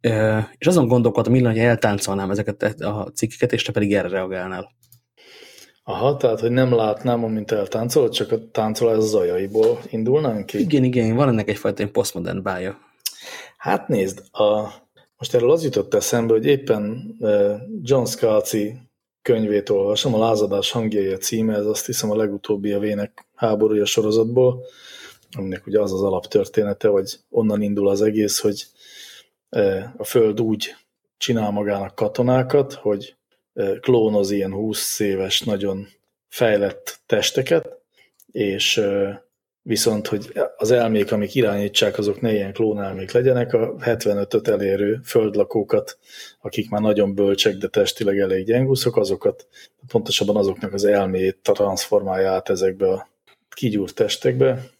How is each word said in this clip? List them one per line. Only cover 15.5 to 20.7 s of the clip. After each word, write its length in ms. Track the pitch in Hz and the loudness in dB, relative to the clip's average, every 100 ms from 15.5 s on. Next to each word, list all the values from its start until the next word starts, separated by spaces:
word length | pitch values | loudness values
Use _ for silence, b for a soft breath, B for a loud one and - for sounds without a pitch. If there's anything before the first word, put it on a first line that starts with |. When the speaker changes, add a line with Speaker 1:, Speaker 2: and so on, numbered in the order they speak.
Speaker 2:
az 120 | 165 | 2
jutott 300 | 156 - 98 | 2 -2 0
eszembe, 400 | 104 - 120 113 | -2 0 -2 2
hogy 120 | 110 113 | 2 4
éppen, 720 | 139 139 107 104 120 196 - | 0 2 -2 -2 -6 -12 -6
ö, 340 | 110 - 101 104 101 208 | 0 2 2 0 -8 -10
John 240 | 123 135 113 | 0 0 2
Scalzi 680 | - 113 107 - 110 104 127 _ _ _ _ | -2 2 2 0 -4 -4 -8 _ _ _ _
könyvét 480 | - 113 110 104 101 | 0 2 2 0 0
olvasom, 440 | 101 98 104 - | 0 0 0 0
a 60 | 110 | 2
Lázadás 520 | 113 107 104 101 95 | 2 2 0 -2 -2